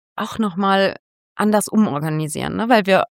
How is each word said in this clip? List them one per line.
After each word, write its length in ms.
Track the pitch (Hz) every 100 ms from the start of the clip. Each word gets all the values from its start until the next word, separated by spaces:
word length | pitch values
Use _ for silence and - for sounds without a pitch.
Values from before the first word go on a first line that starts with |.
| _ -
auch 240 | 214 -
noch 160 | 214 175
mal 400 | 196 196 196 - _ _ _ -
anders 320 | 208 208 -
umorganisieren, 880 | 220 214 139 156 156 156 147 64 175
ne? 100 | 226
Weil 160 | 233 196
wir, 200 | 190 -